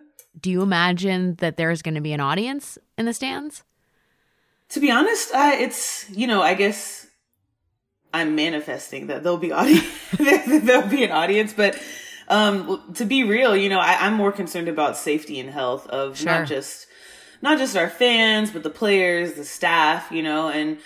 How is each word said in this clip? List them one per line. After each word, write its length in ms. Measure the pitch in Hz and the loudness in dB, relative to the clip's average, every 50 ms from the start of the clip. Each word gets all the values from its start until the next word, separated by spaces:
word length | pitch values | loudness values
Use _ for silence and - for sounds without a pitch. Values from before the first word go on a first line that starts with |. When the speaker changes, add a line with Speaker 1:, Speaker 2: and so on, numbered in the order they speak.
| - _ _ - _ _ _ 165 | -16 _ _ -20 _ _ _ -8
Speaker 1:
do 80 | - 185 | -4 -2
you 120 | 185 180 196 | 0 0 2
imagine 720 | 202 190 170 170 180 180 175 185 196 185 185 185 180 170 | 2 2 2 2 2 0 0 0 0 0 0 0 -2 -2
that 200 | 170 180 165 156 | -2 -4 -4 -2
there's 260 | - 165 160 170 160 - | -2 -2 -2 -2 -2 -4
gonna 180 | 170 160 151 | -4 -6 -4
be 120 | 151 156 151 | -4 -4 -4
an 80 | 147 | -4
audience 580 | 143 139 151 185 220 247 277 285 - - - - _ _ _ | -2 -2 -2 -2 -2 -4 -6 -8 -10 -12 -16 -20 _ _ _
in 80 | - 226 | -4 -4
the 80 | 226 233 | -4 -4
stands? 500 | - 269 262 269 277 285 302 - - - _ _ _ _ _ _ _ _ _ _ _ _ _ _ _ _ _ _ _ _ _ | -4 -6 -6 -6 -8 -10 -12 -14 -16 -20 _ _ _ _ _ _ _ _ _ _ _ _ _ _ _ _ _ _ _ _ _
Speaker 2:
To 100 | - - | -2 0
be 100 | 277 285 | 2 4
honest, 440 | 233 247 311 427 466 - - - - | 4 4 4 2 2 0 -2 -2 2
I, 220 | 262 285 294 285 | 4 4 4 4
it's, 520 | - 247 - - - - - - - - - | 2 0 -2 -4 -6 -8 -8 -8 -10 -12 -10
you 180 | 196 196 226 | -6 -4 -2
know, 140 | 240 220 196 | 0 2 2
I 140 | 175 165 190 | 4 2 2
guess 520 | 190 202 202 208 - - - - - - _ _ _ _ _ _ _ _ _ _ _ _ _ _ _ _ _ _ _ _ _ - | 2 2 0 0 -2 -8 -14 -14 -16 -20 _ _ _ _ _ _ _ _ _ _ _ _ _ _ _ _ _ _ _ _ _ -4
I'm 200 | 165 165 156 151 | -2 -2 0 0
manifesting 720 | 156 151 165 160 151 151 - 131 - - - - 135 143 143 | 0 0 0 -2 -4 -6 -6 -8 -10 -10 -12 -12 -10 -8 -8
that 140 | 139 - 147 | -8 -4 -2
there'll 160 | 175 175 165 | -2 -2 0
be 140 | 175 165 151 | -2 -2 0
audi-, 300 | 156 226 262 311 330 - - - - | 2 6 6 6 6 4 2 -6 -14
<laughs> 180 | - - - - | -8 -6 -2 0
that 420 | 302 269 330 - - 233 294 311 202 | 4 4 4 4 4 2 2 4 6
there'll 240 | 240 247 254 - 202 | 6 6 4 4 2
be 160 | - 269 240 | 2 0 0
an 60 | 190 | 2
audience, 420 | 165 156 165 180 202 214 220 208 - | 2 0 2 2 2 2 0 0 0
but, 260 | - 208 196 196 - - - - - - - - - - - | 0 2 2 0 -2 -8 -14 -16 -16 -18 -18 -20 -16 -2 0
um, 520 | - 208 214 208 202 196 175 151 190 - - - 175 | 2 4 4 4 2 0 -2 -4 -6 -8 -8 -12 -8
to 100 | - 240 | -6 -4
be 200 | 202 269 269 254 | 0 0 2 2
real, 320 | 202 208 233 262 240 202 | 2 2 4 4 4 4
you 120 | 196 202 202 | 4 2 2
know, 120 | 196 185 | 0 2
I, 260 | 170 165 185 - 170 | 2 2 2 2 2
I'm 80 | 202 220 | 0 2
more 160 | 214 202 196 | 2 0 0
concerned 380 | 202 208 190 170 - 180 170 170 | 0 -2 -6 -6 -6 -6 -4 -4
about 280 | 160 156 147 139 - | -2 0 0 -2 -2
safety 440 | - - 160 147 156 156 - 151 135 | -4 -4 -2 -2 -2 -4 -8 -10 -10
and 100 | 127 135 | -10 -10
health 360 | 143 147 131 123 127 135 - - | -8 -4 -4 -2 -4 -4 -6 -6
of 280 | - 135 139 139 135 | -6 -4 -4 -6 -6
Speaker 1:
Sure. 100 | 139 151 | -6 -2
Speaker 2:
not 220 | 170 165 165 165 139 | 0 0 0 0 -2
just, 380 | 147 135 139 - - - - - _ - - - - - - - - _ - | -4 -6 -6 -8 -12 -16 -18 -20 _ -20 -20 -20 -20 -20 -20 -20 -16 _ 0
not 160 | 277 311 294 | 2 2 2
just 180 | 262 262 202 | 2 0 0
our 140 | 190 165 180 | 0 0 -2
fans, 600 | - - 247 240 240 226 226 220 214 214 214 214 - | 0 2 2 4 4 4 4 4 4 2 0 -2 -4
but 100 | 165 - | -6 -8
the 80 | - | -8
players, 640 | - - 226 208 202 196 185 180 175 175 175 175 151 | -6 -2 0 2 4 4 4 2 2 0 -2 -4 -6
the 100 | 147 147 | -10 -12
staff, 680 | - - - - 170 170 - 156 151 165 175 - - 165 | -12 -8 -4 0 2 2 4 4 4 2 0 -4 -6 -6
you 100 | 165 156 | -4 -4
know, 260 | 156 151 156 160 160 | -2 -2 -2 -2 -2
and 300 | 147 151 151 156 156 - - | -2 -2 -4 -4 -4 -6 -10